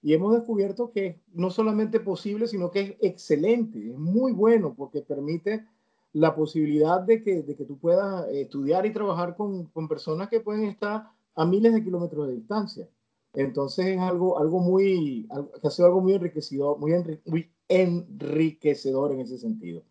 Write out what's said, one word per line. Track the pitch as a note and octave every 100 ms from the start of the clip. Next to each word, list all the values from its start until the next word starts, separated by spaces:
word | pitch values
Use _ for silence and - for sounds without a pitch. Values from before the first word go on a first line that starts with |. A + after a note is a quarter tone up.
Y | D3
hemos | D#3+ G3 A#3
descubierto | A3+ G#3+ G3 F#3+ A#3+
que | G#3+ F#3+ E3 _
no | E3+ F#3
solamente | F#3 A3 G#3+ A3 A3
posible, | G3+ F3 G#3+ G#3 A#3
sino | G#3+ F3
que | G3
es | G3 G#3+
excelente, | F#3+ F#3 - D3 F3 A#3+ A3 A2+ G#2+
es | B2+
muy | D#3+ G#3 C4
bueno, | G3+ G#3+ A#3 E3 C3
porque | C#3 D3
permite | - C#3 C#3+ E3 F3+ A3 - _ _ _ _
la | D3+ D#3 D#3
posibilidad | D#3 D#3+ D3+ D3 D3+ F3+
de | F#3 A3+
que, | A3 F3+
de | D3 C#3+
que | C3
tú | C#3
puedas | E3 F3+ G3 F#3+ D#3
estudiar | C#3+ B2+ C#3+ C#3 F3 G#3
y |
trabajar | A3 G#3 E3+ F3 E3+
con, | G#3 F#3+ E3
con | - D#3
personas | D#3 D#3+ D#3 G3+
que | A3+
pueden | A3 G#3+ G#3+
estar | G3+ G#3 G#3+ A3 _ _ -
a | E3
miles | F#3+ A3+
de | A3
kilómetros | F#3 F3 E3+ D3+ C#3+
de | B2
distancia. | A2 G#3+ G3 - F2+ _ _ _ _
Entonces | C3+ C3+ C3 C#3 D#3+ F#3
es | F#3
algo, | F#3 F3 F3+ F3
algo | D#3 F3+
muy, | F3 F#3 G3 F#3 D3+ B2 A2
algo, | C3+ C#3+ -
que | D3+
ha |
sido | C3+ F3
algo | F3+
muy | F#3
enriquecedor, | G3 F3 D#3 D3 C3+ C#3+ D3
muy | D3
enri-, | E3+ E3 D#3 -
muy | D#3+ E3 _ _
enriquecedor | F#3 F#3 F3 - - - D#3 D#3+ D#3 D3+ C#3+ C3+ C3 C#3+
en | C3+
ese | B2 B2+
sentido. | A#2 A2 F2 E2 _